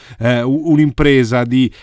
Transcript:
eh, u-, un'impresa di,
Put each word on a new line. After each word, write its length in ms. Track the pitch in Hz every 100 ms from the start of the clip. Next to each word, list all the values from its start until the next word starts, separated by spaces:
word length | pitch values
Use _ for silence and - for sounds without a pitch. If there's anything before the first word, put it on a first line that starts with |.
| - -
eh, 240 | 117 123
u-, 200 | 123 143
un'impresa 800 | 160 151 151 - 147 139 117 123
di, 260 | 120 127 127 -